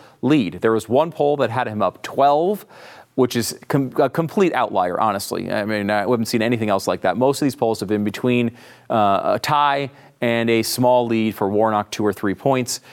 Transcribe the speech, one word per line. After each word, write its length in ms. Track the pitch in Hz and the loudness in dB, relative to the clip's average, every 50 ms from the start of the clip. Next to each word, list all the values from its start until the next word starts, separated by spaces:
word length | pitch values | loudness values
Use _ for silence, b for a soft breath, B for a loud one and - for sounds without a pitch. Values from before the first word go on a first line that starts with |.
| B B B B | B B B B
lead. 380 | B 127 156 151 107 85 78 90 | B 2 2 2 2 0 -2 -2
There 100 | - 113 | 0 2
was 160 | 113 110 - | 2 0 0
one 240 | - 117 135 156 170 | 0 0 0 0 0
poll 240 | - - 147 147 147 | -2 -2 0 0 0
that 120 | 143 131 113 | 0 0 -2
had 180 | 117 127 123 | -2 -2 -4
him 140 | 110 107 104 | -4 -2 -2
up 200 | 101 92 - - - | -2 -2 -2 -4 -10
twelve, 600 | - - 127 135 143 143 151 170 190 214 196 - - B B B B B B B B B | -6 0 2 4 4 4 4 2 0 -2 -4 -8 -14 B B B B B B B B B
which 200 | - 127 120 - | 0 0 0 0
is 240 | 120 107 - - - - | -2 -4 -4 -6 -10 -6
com-, 240 | - - 143 135 123 - | -2 -2 -2 -2 0 0
a 120 | - 147 135 | 0 0 0
complete 440 | - - 165 151 - 214 190 170 - | 0 -2 -4 -2 0 2 2 2 2
outlier, 440 | 127 120 - 101 98 90 90 90 | 0 0 0 0 0 0 0 0
honestly. 540 | - 110 110 101 101 - - 92 90 92 92 | 0 0 0 0 -2 -4 -6 -6 -6 -4 -4
I 140 | 98 107 101 | -4 -4 -2
mean, 240 | 107 110 104 101 101 | -2 -2 -2 0 0
I 100 | 104 104 | 0 0
haven't 280 | 98 110 123 117 113 | 2 2 0 0 0
seen 140 | - - 113 | 0 0 0
anything 280 | 110 117 123 110 113 107 | 0 0 0 0 0 0
else 180 | 98 98 - | 0 0 0
like 140 | - 92 92 | -2 -2 0
that. 160 | - 95 87 | 0 0 0
Most 240 | 110 127 139 139 - | 2 2 2 2 2
of 60 | 151 | 0
these 80 | 139 120 | -2 -2
polls 260 | - 123 113 110 - | 0 -2 -2 -2 -2
have 80 | 104 95 | -2 -2
been 160 | 107 104 104 | -2 -2 -2
between, 460 | 107 101 - - 123 123 123 120 117 117 B B B B B B B | -2 -4 -2 -2 0 0 0 0 -2 -4 B B B B B B B
uh, 440 | 120 113 104 101 98 95 - - 98 | 0 2 2 2 2 2 0 0 -2
a 40 | 113 | -2
tie 500 | - - 151 147 147 143 139 143 139 131 B B B B B B | -2 -2 0 2 2 2 0 -2 -4 -6 B B B B B B
and 280 | 208 117 117 117 117 113 | -2 -2 0 0 2 2
a 140 | 117 113 110 | 2 2 0
small 420 | - - - 127 123 127 123 120 | 0 0 2 2 4 4 4 2
lead 300 | 117 117 113 110 110 95 | 2 0 0 0 0 -2
for 140 | - 107 98 | -2 -2 0
Warnock, 420 | 104 104 110 110 107 104 104 - | 2 2 2 2 2 0 -2 -4
two 140 | - - 107 | -4 -2 -2
or 80 | 104 95 | -2 -2
three 200 | - - 101 92 | -2 -2 -4 -2
points. 460 | - - 139 135 127 120 - - - B B | -2 0 0 0 0 -2 -4 -6 -10 B B